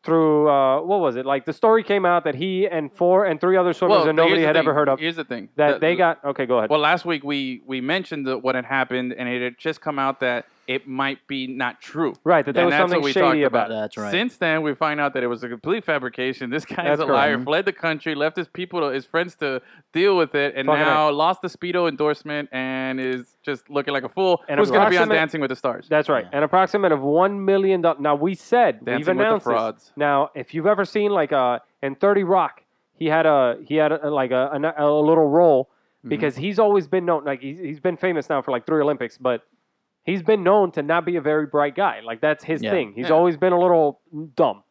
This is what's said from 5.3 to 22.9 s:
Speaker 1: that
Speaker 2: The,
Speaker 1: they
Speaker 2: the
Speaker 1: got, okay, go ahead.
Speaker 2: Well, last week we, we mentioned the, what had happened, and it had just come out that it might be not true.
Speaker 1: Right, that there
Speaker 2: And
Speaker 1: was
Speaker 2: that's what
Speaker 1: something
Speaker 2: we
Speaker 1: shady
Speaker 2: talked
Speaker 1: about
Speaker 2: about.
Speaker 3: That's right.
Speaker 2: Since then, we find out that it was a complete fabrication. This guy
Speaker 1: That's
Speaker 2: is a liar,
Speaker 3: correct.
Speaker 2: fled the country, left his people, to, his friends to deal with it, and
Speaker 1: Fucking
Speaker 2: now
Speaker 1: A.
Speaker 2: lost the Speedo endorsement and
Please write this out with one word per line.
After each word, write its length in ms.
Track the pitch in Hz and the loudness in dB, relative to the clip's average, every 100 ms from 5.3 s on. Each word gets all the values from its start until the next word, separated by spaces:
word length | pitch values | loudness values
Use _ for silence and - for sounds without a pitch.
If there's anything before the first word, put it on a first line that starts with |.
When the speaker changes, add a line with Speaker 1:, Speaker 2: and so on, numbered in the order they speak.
| 120 98 - | -10 -10 0
Speaker 1:
that 180 | 147 | 0
Speaker 2:
The, 60 | 120 | 2
Speaker 1:
they 140 | 156 | 0
Speaker 2:
the 40 | 175 | 2
Speaker 1:
got, 280 | 175 165 143 | 0 0 -6
okay, 200 | 135 127 | -6 0
go 120 | 123 | 0
ahead. 120 | 110 | 2
Speaker 2:
Well, 100 | 151 | 0
last 260 | 151 175 175 | 2 0 -2
week 180 | 156 | -6
we, 380 | 139 143 135 123 - | -4 -6 -6 -10 -10
we 160 | 131 | -8
mentioned 440 | 127 185 180 151 131 | -4 -4 -6 -8 -6
the, 100 | 127 | -4
what 180 | 127 127 | -2 -4
had 100 | 123 | -2
happened, 480 | 135 131 127 127 - | -4 -2 -4 -6 -8
and 120 | 123 | -6
it 120 | 123 | -6
had 160 | 123 123 | -6 -6
just 240 | 160 156 | -8 -8
come 180 | - 143 | -8 -4
out 200 | 135 131 | -4 -2
that 240 | 127 120 - _ - | -4 -4 -8 _ -8
it 200 | 131 135 | -8 -8
might 400 | 131 139 135 _ | -6 -6 -6 _
be 200 | 139 127 | -10 -10
not 340 | 131 123 - | -6 -8 -8
true. 320 | - - 151 - | -14 -4 -4 -2
Speaker 1:
Right, 220 | 156 170 143 | 2 2 2
that 80 | |
there 80 | 135 | 0
Speaker 2:
And 40 | 175 | 2
Speaker 1:
was 40 | |
Speaker 2:
that's 80 | 147 | 2
what 60 | 175 | 2
Speaker 1:
something 120 | 175 | 0
Speaker 2:
we 80 | 143 | 0
Speaker 1:
shady 300 | 160 143 151 | 2 2 2
Speaker 2:
talked 60 | 139 | 2
Speaker 1:
about 120 | 120 104 | 0 -2
Speaker 2:
about. 100 | 110 | -6
Speaker 3:
That's 160 | 107 - | -8 -6
right. 140 | 107 | -4
Speaker 2:
Since 260 | 180 240 - | -2 -4 -4
then, 240 | 170 156 | -2 -2
we 120 | 151 | -2
find 280 | 139 156 147 | -2 -2 -2
out 120 | 143 135 | -2 -2
that 80 | |
it 40 | 123 | -4
was 160 | 117 | -4
a 60 | 123 | -8
complete 340 | 117 147 214 | -8 -4 -4
fabrication. 640 | 180 147 127 120 127 127 127 | -2 -4 -4 -6 -6 -6 -8
This 140 | 147 | -8
guy 200 | 156 - 156 | -8 -6 -2
Speaker 1:
That's 160 | 147 | 0
Speaker 2:
is 80 | 147 | 2
a 20 | |
liar, 220 | 135 147 | 2 2
Speaker 3:
correct. 120 | 139 131 | 0 -2
Speaker 2:
fled 200 | 156 196 | -2 -2
the 80 | |
country, 420 | - 165 151 165 143 | -4 -4 -4 -6 -2
left 220 | 156 156 | -4 -4
his 100 | 165 | -10
people, 320 | - 180 175 | -10 -8 -4
to, 80 | 143 | -4
his 160 | 135 - | -4 -4
friends 300 | 170 180 - | -4 -4 -6
to 240 | 143 131 _ - _ | -6 -6 _ -20 _
deal 240 | 156 196 185 | 0 2 2
with 180 | 156 | 0
it, 200 | 147 143 135 | 0 -2 -2
and 120 | 135 | 0
Speaker 1:
Fucking 120 | 147 | 2
Speaker 2:
now 280 | 156 156 151 | 2 2 2
Speaker 1:
A. 20 | |
Speaker 2:
lost 300 | 143 160 185 | 2 0 0
the 80 | 180 | -8
Speedo 400 | - 180 175 170 | -8 -4 0 -2
endorsement 580 | 139 151 147 151 147 143 | 0 -2 -2 -6 -8 -8
and 480 | 131 131 131 131 | -8 -6 -6 -6